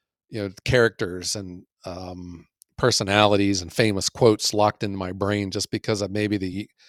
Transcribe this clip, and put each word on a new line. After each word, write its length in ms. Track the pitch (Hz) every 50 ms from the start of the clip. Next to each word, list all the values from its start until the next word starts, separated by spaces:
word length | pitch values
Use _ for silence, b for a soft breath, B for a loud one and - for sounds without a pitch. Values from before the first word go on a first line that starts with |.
| _ _ _ _ _ _
you 100 | - 110 101
know, 80 | 98 95 - -
characters 720 | - 131 123 117 110 104 - 113 90 90 92 87 - -
and, 280 | 107 98 92 90 90 - _ _ _ -
um, 640 | 92 87 92 92 90 90 90 90 90 87 85 87 _ _ _ - - _ -
personalities 840 | - 120 107 - 107 98 101 107 107 104 104 101 101 98 101 92
and 100 | 87 82
famous 380 | - - 117 107 101 95 - -
quotes 460 | - - 131 113 107 - - - -
locked 280 | 104 104 107 - - 113
into 140 | 104 95
my 160 | 98 92 92 92
brain 380 | 95 98 98 104 104 101 95
just 200 | 90 104 - -
because 300 | - 107 - - 110 95
of 100 | 101 92
maybe 280 | 98 104 107 104 104 98
the, 320 | 95 92 90 98 107 - _ b b